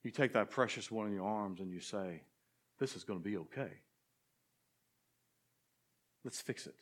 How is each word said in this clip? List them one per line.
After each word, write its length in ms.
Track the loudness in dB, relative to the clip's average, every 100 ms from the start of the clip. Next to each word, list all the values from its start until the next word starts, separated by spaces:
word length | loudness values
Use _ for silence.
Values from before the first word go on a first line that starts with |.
You 80 | -2
take 220 | 4 6
that 160 | 6 4
precious 420 | 4 4 2 -2
one 160 | 0 0
in 60 |
your 120 | 0 2
arms 360 | 0 0 -4
and 100 | -6
you 80 | -6
say, 440 | -4 -2 -2 -4 -12 _ _ _ _ _
"This 180 | -2 -2
is 80 | -4
gonna 160 | -2
be 160 | -2 -2
okay. 420 | -4 -6 -6 -8 _ _ _ _ _ _ _ _ _ _ _ _ _ _ _ _ _ _ _ _ _ _ _ _ -10
Let's 160 | -8
fix 260 | -6 -6 -8
it." 80 | -16